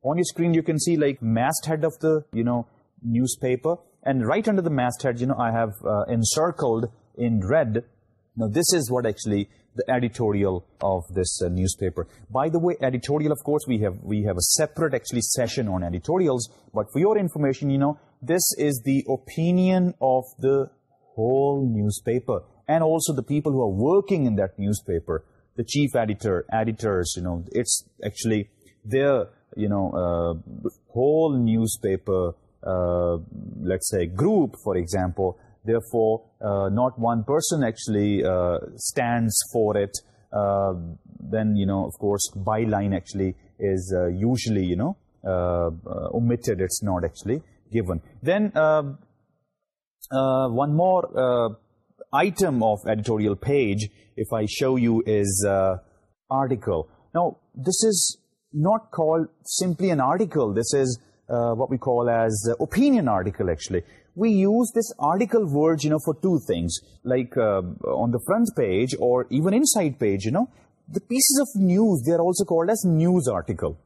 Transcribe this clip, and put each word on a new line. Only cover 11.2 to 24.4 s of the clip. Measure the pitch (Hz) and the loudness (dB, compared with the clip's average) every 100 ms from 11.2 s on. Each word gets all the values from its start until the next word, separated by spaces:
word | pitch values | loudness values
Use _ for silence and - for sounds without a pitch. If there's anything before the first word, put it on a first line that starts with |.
| 90 - | -4 -2
uh, | 90 | -2
newspaper. | 90 92 - 95 87 85 - - | 0 -2 -2 -6 -6 -10 -14 -6
By | 123 156 | -2 0
the | 165 | 0
way, | 175 - | 0 0
editorial, | 131 127 131 151 151 | -2 -2 -2 -2 0
of | 147 | -2
course, | - 147 - | 0 -2 0
we | 113 | 0
have, | 104 95 | 0 -4
we | - 107 | -4 -2
have | 104 90 | 0 0
a | |
separate | 90 - 151 - 160 | 0 0 0 0 -2
actually | 131 - 123 | -2 -4 -4
session | 107 - 117 - 110 | -2 -2 -2 -2 -2
on | 92 | -2
editorials. | 87 90 - 180 170 127 117 - - | -4 -6 -2 0 2 0 -4 -14 -8
But | 110 104 | -6 -4
for | 139 | 0
your | 190 214 | 2 2
information, | 180 151 143 131 143 | -2 0 -2 0 0
you | 139 | 2
know, | 143 151 _ _ | 0 -2 _ _
this | 123 175 - - | 0 0 0 0
is | 147 131 123 | -2 0 0
the | 135 - | 0 0
opinion | 131 - - 170 180 185 185 180 - | -6 -4 -2 2 4 4 4 2 0
of | 131 127 127 - | 0 0 -2 -2
the | 135 139 135 _ _ _ _ | 2 2 0 _ _ _ _
whole | - 113 135 139 143 131 | -4 0 2 2 0 0
newspaper | 110 104 101 - 120 - 101 - _ - | 0 -2 -2 -2 -2 -2 -6 -6 _ -2
and | 160 | 0
also | 160 160 156 | 2 0 0
the | 135 | -4
people | 120 147 151 | -2 -2 0
who | 135 | 0
are | 113 | 0
working | 95 131 196 196 185 131 | 0 2 2 2 0 2
in | |
that | 104 | 0